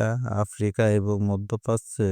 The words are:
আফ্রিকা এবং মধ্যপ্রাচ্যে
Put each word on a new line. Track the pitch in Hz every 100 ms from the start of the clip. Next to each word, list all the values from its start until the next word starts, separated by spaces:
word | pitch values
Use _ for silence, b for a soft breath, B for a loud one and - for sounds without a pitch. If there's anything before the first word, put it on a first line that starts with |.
| 110 120 123
আফ্রিকা | 101 104 - 104 107 110
এবং | 104 101 101
মধ্যপ্রাচ্যে | 101 98 101 107 - 113 - - 101